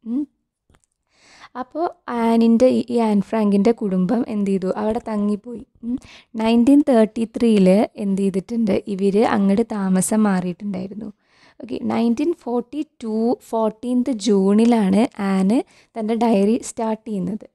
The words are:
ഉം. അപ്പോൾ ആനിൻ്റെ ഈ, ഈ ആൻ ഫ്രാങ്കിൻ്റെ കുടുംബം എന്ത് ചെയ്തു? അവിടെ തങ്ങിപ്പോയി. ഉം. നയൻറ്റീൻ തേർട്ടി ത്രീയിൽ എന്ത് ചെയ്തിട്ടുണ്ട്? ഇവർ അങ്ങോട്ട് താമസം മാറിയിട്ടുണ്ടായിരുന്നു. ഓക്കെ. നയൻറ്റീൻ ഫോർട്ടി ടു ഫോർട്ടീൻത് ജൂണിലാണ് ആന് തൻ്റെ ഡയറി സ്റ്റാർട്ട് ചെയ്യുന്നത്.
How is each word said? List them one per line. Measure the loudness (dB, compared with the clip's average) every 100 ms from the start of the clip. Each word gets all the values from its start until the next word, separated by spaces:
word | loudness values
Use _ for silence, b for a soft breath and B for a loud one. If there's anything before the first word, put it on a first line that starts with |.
ഉം. | -6 -6 -8 _ _ _ _ _ _ _ b b b b b -16
അപ്പോൾ | -12 -6 -8 -8 -8 -2
ആനിൻ്റെ | 2 4 4 6 4
ഈ, | 2 -2
ഈ | -2
ആൻ | 0 0
ഫ്രാങ്കിൻ്റെ | 0 -2 0 2 2
കുടുംബം | 0 -2 -2 0 -2 -2
എന്ത് | -4 -2
ചെയ്തു? | -2 -2 -4
അവിടെ | -4 -4 -6
തങ്ങിപ്പോയി. | -4 -4 -4 -8 -16 -18 _
ഉം. | -10 -10 B B B -4
നയൻറ്റീൻ | 2 4 6 6
തേർട്ടി | 6 4 2 0 -6
ത്രീയിൽ | 0 2 4 4 4 2 -4
എന്ത് | -4 -2
ചെയ്തിട്ടുണ്ട്? | -2 -4 -6 -4 0 -2 -2
ഇവർ | -2 0 2 2
അങ്ങോട്ട് | 2 2 2 0
താമസം | -4 0 0 0 2
മാറിയിട്ടുണ്ടായിരുന്നു. | 2 0 -4 -8 -10 -10 -10 -12 -14 -18 b b b b
ഓക്കെ. | -12 -8
നയൻറ്റീൻ | -4 -2 0 0 -2
ഫോർട്ടി | -4 -4 -6 -6 -10 -10 _
ടു | -6 -2 -2 -2
ഫോർട്ടീൻത് | -4 -2 -2 -4 -4 -2 -2 -2
ജൂണിലാണ് | 0 2 4 4 4 4 2 2 0 -2
ആന് | -2 0 2 0 -2 b b -10
തൻ്റെ | -4 0
ഡയറി | 2 2 2 0
സ്റ്റാർട്ട് | -4 -8 -6 -6 -6
ചെയ്യുന്നത്. | -6 -6 -8 -12